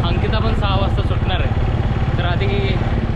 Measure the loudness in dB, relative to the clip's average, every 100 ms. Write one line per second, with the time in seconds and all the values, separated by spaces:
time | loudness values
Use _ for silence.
0 | 0 0 0 0 0 0 0 0 0 0
1 | 0 0 0 0 0 0 0 0 0 0
2 | 0 0 0 0 0 0 0 0 0 -2
3 | -2